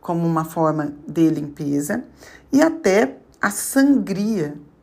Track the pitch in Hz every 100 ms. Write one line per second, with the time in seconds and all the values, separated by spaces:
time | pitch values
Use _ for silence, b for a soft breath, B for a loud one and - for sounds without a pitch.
0 | - 170 170 160 160 - 160 156 147 -
1 | - 156 160 151 147 - 147 143 143 233
2 | - B B B B 269 320 320 - 190
3 | 262 - _ _ 202 208 - 269 277 269
4 | 185 190 208 220 147 147 - _